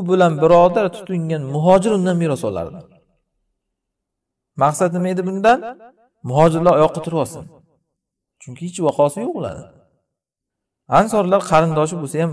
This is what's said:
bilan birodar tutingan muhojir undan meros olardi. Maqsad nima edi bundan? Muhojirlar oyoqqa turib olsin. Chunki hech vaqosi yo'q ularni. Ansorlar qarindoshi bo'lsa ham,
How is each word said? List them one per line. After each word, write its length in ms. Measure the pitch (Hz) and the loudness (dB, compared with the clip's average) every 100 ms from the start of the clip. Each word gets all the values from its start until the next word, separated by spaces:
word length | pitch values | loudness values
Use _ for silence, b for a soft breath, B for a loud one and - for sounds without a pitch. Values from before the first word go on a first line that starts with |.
| 180 | -2
bilan 280 | 185 175 147 | 2 2 2
birodar 480 | 165 175 180 180 190 | 4 6 6 4 -2
tutingan 500 | - - 180 160 160 | -4 -8 -6 -4 -6
muhojir 480 | 135 143 170 190 208 | -4 -2 4 4 4
undan 240 | 202 180 175 | 0 0 0
meros 260 | 160 131 | -2 -2
olardi. 360 | 110 90 82 180 - _ _ _ _ _ _ _ _ _ _ _ _ _ _ _ _ - | -4 -6 -10 -12 -20 _ _ _ _ _ _ _ _ _ _ _ _ _ _ _ _ -2
Maqsad 340 | 139 151 180 | -2 0 -2
nima 160 | 175 185 | -2 -4
edi 160 | 185 185 | -4 -4
bundan? 340 | 190 214 254 226 247 - _ _ _ | -2 2 2 0 -16 -20 _ _ _
Muhojirlar 500 | 123 135 165 160 170 | -4 2 2 4 2
oyoqqa 260 | 147 156 156 | 4 2 0
turib 180 | 160 165 | -6 -6
olsin. 240 | 120 151 - _ _ _ _ _ _ _ _ _ | -6 -8 -20 _ _ _ _ _ _ _ _ _
Chunki 240 | - 123 | -20 -14
hech 160 | 170 175 | -12 -4
vaqosi 380 | 156 - 147 190 | -4 2 0 0
yo'q 140 | 247 311 | -8 -8
ularni. 300 | 117 - 98 _ _ _ _ _ _ _ _ _ _ _ - | -8 -10 -18 _ _ _ _ _ _ _ _ _ _ _ 0
Ansorlar 520 | 135 214 214 180 196 | 2 2 0 0 0
qarindoshi 540 | - 160 165 156 156 175 | 2 2 2 0 -2 -4
bo'lsa 200 | 139 151 | -8 -4
ham, 120 | 165 | -4